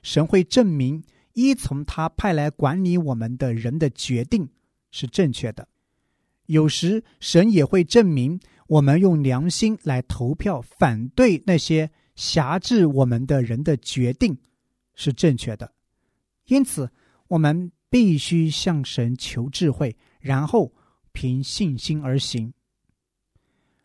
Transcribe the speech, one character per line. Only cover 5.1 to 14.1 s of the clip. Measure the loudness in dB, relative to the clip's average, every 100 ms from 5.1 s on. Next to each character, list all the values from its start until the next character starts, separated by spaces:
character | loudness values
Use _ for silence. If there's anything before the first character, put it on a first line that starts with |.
| 0 0
确 | 0 -8
的， | -10 -18 _ _ _ _ _ _ _ -2
有 | 2 2
时 | 0 -2 -2 -6 _
神 | 0 4 4
也 | 4
会 | 4 2
证 | 4 4 4
明 | 2 -2 -4 -12 _ 0
我 | 2
们 | 4 4
用 | 4 4
良 | 2 0 -2
心 | 0 0 0
来 | -4 -4
投 | -4 -6 -4
票 | -4 -4 -6
反 | -8 -2 0 0 -2
对 | 2 4 4 2
那 | 0
些 | 2 0 -2 _ _ -12
辖 | -4 -2 0 -2
制 | 0 2 4
我 | 4 2
们 | 0 0
的 | 0
人 | 0 -2
的 | -2 -4
决 | -4 -2 -2